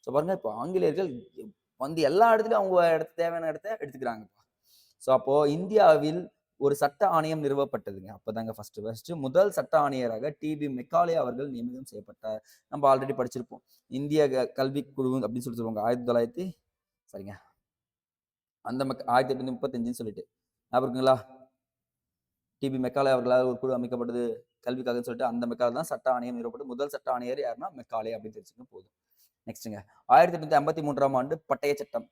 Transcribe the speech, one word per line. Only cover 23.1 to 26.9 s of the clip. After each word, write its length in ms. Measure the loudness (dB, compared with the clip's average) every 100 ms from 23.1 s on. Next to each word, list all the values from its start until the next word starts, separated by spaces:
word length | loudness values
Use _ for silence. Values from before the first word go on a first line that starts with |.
| 2
அவர்களால் 320 | 4 4 4
ஒரு 80 | 0
குழு 180 | -2 -2
அமைக்கப்பட்டது 460 | -4 -4 -4 -4 -4 -6 _ _
கல்விக்காகன்னு 460 | -8 -6 -4 -4 -6
சொல்லிட்டு, 200 | -4 -4
அந்த 140 | -2 -6
மெக்காலே 300 | 0 -2 -2
தான் 100 | -6
சட்ட 160 | -4 -2
ஆணையம் 260 | -2 -4 -8
நிறுவப்பட்டு, 320 | -8 -10 -12
முதல் 220 | -6 -6